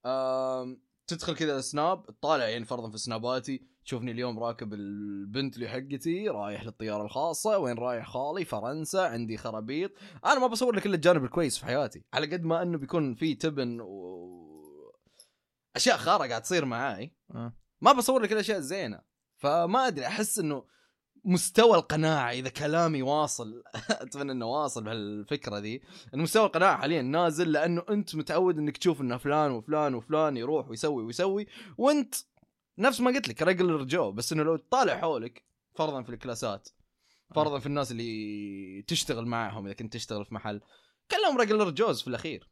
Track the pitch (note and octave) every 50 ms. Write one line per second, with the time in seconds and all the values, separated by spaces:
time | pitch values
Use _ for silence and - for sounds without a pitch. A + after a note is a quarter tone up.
0 | _ B2 C3 C3 C3 C3 C3 C3 C3 C3 C3 B2+ B2+ B2+ B2+ - _ _ _ _
1 | _ - E3+ E3 - - D#3+ - E3 D3+ C#3+ C3+ C3 - - D3 D3+ E3+ F#3+ F3+
2 | - - G#2 _ - C#3+ D#3 C#3 B2 G#2+ A2 A#2+ A2+ A2 C3 A#2+ A2+ A2 G#2+ G#2+
3 | - B2 A2+ A2+ A2+ A#2+ B2+ B2+ - - C3+ B2+ - _ _ _ _ - C#3 A#2+
4 | A2+ B2 A2+ A#2 B2 B2 A#2 A2 A#2 A#2 A2+ A2+ A#2 G#2+ G#2 G2+ G2+ G2 G2+ G#2
5 | G#2 G#2 G2+ G2 G2+ G2+ G#2 C3+ C#3 C3+ A2 A2+ A#2+ G#2+ A#2 B2+ C3+ C#3 C#3+ C3+
6 | - E3 E3+ F#3 G#3+ G#3 C#3+ G#2 G2+ G#2 G#2 G2+ G2+ A2+ - _ A2+ A2 G#2 G#2
7 | G#2 G#2 - C3 D3 E3+ D#3+ - - A3 G#3+ G3 D#3+ B2+ A#2+ A2+ A#2+ B2+ B2 A#2
8 | A2 A2 - B2 C3+ D3 D#3+ G3 E3+ - - G#2+ G#2 A#2+ C#3+ D#3 D#3 - - F#3+
9 | F#3 D#3+ A#2 A#2 A#2 A2 A2 G#2 - A#2+ A2 A2 G#2+ A2+ C3+ D#3 F3+ G3 - -
10 | - - E3 C3 - F#3+ D4 C4+ B3+ B3 A#3 G#3 B3+ B3 A3+ G3 - G3+ G3 E3+
11 | C#3+ F3 F3+ D#3 C3 B2 - F3 E3+ C3+ - - - A#2+ B2 C#3 C#3+ A2+ - -
12 | - _ - C3 D3+ D3+ D#3+ F#3 E3 D#3+ E3 E3 F3 F3 E3+ D3+ C#3 - - E3+
13 | D3+ C3+ A#2 - D#3+ D#3+ C#3 - - D#3+ D3 C#3 B2+ A#2+ A#2 A#2 A2+ F#2 G2 G2
14 | F2+ F2+ F#2+ F2+ F2 F2+ F2+ F2 E2 D#2 D#2 D#2 D2+ D2+ C#2+ D2+ C#2+ A1+ - _
15 | _ _ _ _ - _ _ _ _ _ _ _ _ _ _ - - B3 A3 D#3+
16 | G#2+ D#3+ F#3+ G3 D3 B2 A#2 A2+ A2+ - F#3 F3 C#3+ C3 A#2 A#2 C3 C#3 G#2+ F#2
17 | A#2 D#3+ _ _ _ _ - A#2 A#2 A#2+ - - _ _ _ _ - A3+ C#4 B3+
18 | A#3 - C4 B3+ A3+ F#3+ G#3+ G#3+ G3+ G#3+ G#3+ G3 C#3+ C3 F3 G3 F3 A#2 G2+ D#2+
19 | _ _ _ _ _ _ _ _ - C#3 D3+ E3+ E3+ E3+ G3 B3+ C4 B3+ E3+ C#3+
20 | B2+ A#2 G3 A3 G#3+ G#3+ - A3 E3+ D3+ C#3+ C3+ - _ _ _ _ _ _ _
21 | _ _ _ _ _ G3 F3+ E3+ - - - - A3+ A#3 G#3+ E3+ - - D#3 D#3
22 | D#3 D#3+ D#3+ D3 B2+ A#2+ B2 B2+ C3 C3 - - D3+ D3 D3+ E3 E3+ E3 D#3 C3+
23 | C3 C3 C#3+ D3+ D3+ - - - A#2+ G#2+ A2+ A#2+ - - - A2 G#2 - G#3+ -
24 | - B2+ - C#3+ C#3 C#3 C3 B2+ A#2 A2+ B2+ D3 D3+ C3+ - A#2+ G#2+ G#2+ A2+ A2+
25 | G#2 G#2 G#2 G#2+ G2+ - D3 C#3+ - B2+ G2+ G#2 G2+ G#2+ A2+ C#3 - - - -
26 | - - - C3+ E3 D#3+ - A3 A3 G3 - E3 F3+ G3 D#3 A2+ - C#3 E3+ D#3+
27 | B2+ B2+ C#3+ E3 F3 E3+ D3+ D3+ F3+ E3 D3+ D3 D#3 E3+ F3 E3+ - - G#3 G#3
28 | G#3 - - D#3 D3+ - D#3+ E3 F#3 F#3 F3 D3+ D3+ D3 - - - F3+ D#3+ C3+
29 | C#3 B2 A#2+ B2 - C#3+ C#3+ D3+ D3+ C#3+ B2+ A2+ G#2+ - D3+ D3+ D3+ D3 B2+ A#2+
30 | A2 - D3+ D#3 D#3+ D3+ C#3 A#2+ A#2 C3 D#3 D3+ B2+ B2+ A#2 A2+ - D3+ D3 B2
31 | A2 A2+ B2 - F3+ G3 F#3+ G3+ G#3 - - - A3+ G3+ D#3+ - A3+ C#4 D4 D4
32 | C#4 - - - - _ _ _ _ _ _ _ _ _ _ - G3 C4+ B3 G#3+
33 | A#3+ B3+ B3+ C#4 G#3+ - A2+ - D#3 E3+ G3 F3 F3+ F3+ D#3+ D3+ C3+ C3 C#3 F3+
34 | D3 G2+ F#2+ G#2+ A#2+ - D#3+ D#3 D3+ D#3 E3 D#3+ - _ - C4 C4 F3+ - F#3+
35 | - E3 D3+ A#2+ A2+ A#2+ _ - _ _ _ _ _ _ _ - D#3+ D#3 C#3+ C3
36 | A#2+ B2 A#2+ A2 - B2+ A#2 A#2 - A2+ G2+ G2 _ - _ _ _ _ _ _
37 | _ _ _ _ _ _ - D3+ D3+ D3+ C#3+ C#3 A2 C#3+ C#3+ D3 C#3 B2 B2 A2+
38 | A#2 A#2 A2+ A2 G#2+ G#2 G#2 G#2 G#2 G2+ G2 G2 G2 F#2 F#2+ G2 G#2 - E3+ E3
39 | - - C3+ A2+ A#2 A#2+ A#2+ A#2 A2+ G#2+ G#2 A2 G2+ G2+ G2 - A2+ A2 - A#2
40 | - - A2 G#2 G2+ - A2+ G#2 - A2 G#2 G2+ - _ _ _ _ _ _ _
41 | _ _ G#4+ F4+ G#4+ F4 C#4+ B3 A#3 G3+ G#3+ G#3+ G#3 F#3 D3 C#3+ A3 A3 D3 A2
42 | - C3 B2 A2+ - E3 C3+ F2 - _